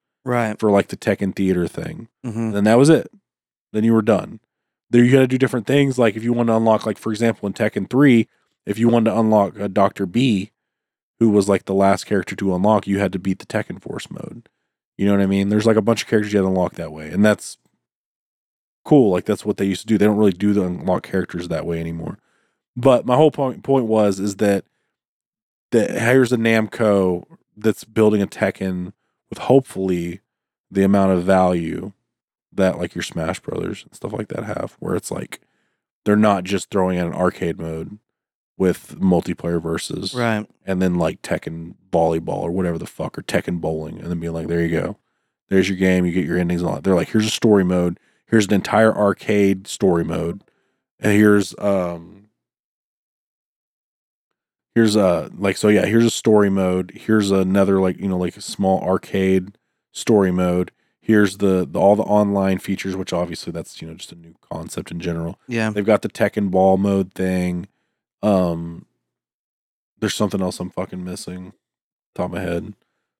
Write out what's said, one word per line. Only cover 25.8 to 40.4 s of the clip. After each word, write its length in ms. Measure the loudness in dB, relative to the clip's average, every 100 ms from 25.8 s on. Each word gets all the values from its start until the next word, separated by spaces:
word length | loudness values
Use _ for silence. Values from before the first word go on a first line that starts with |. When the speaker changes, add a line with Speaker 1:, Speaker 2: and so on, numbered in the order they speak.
| 0
Speaker 2:
here's 420 | -2 2 2 2
a 40 | 0
Namco 880 | 2 0 0 -2 0 2 0 -2 -8 -20 _ -4
that's 280 | -2 -2
building 380 | -6 2 4 4
a 40 | -2
Tekken 640 | -2 -2 -2 -6 -6 -8 -14 _ _ _
with 80 | -14
hopefully 840 | 2 2 2 -6 -2 -2 -4 -10 _ _ _ _ _
the 140 | 0
amount 280 | 4 4 4
of 120 | 2
value 680 | 2 2 2 0 -4 -8 -10 _ _ _ _ _ _
that, 260 | -2 0 0
like, 160 | -8
your 80 | -8
Smash 380 | -8 -6 -6 -6
Brothers 420 | -8 -8 -8 -10
and 100 | -16
stuff 180 | -14 -10
like 160 | -10 -8
that 160 | -10
have, 320 | -8 -8 -10 _
where 160 | -6
it's 160 | -6 -6
like, 300 | -10 -10 -16 _ _ _ _ _ _
they're 120 | 0 4
not 280 | 4 2
just 260 | 0 -6 -2
throwing 280 | -2 0 0
in 80 | -4
an 60 |
arcade 460 | 0 -2 -2 -6 -6
mode 400 | -8 -10 -12 -16 _ _ _ _ _ -2
with 380 | 0 0 -8 -2
multiplayer 600 | 2 2 0 -6 -4 -4
versus 540 | -4 -6 -6 -8 -8
Speaker 1:
Right. 340 | -4 -2 -2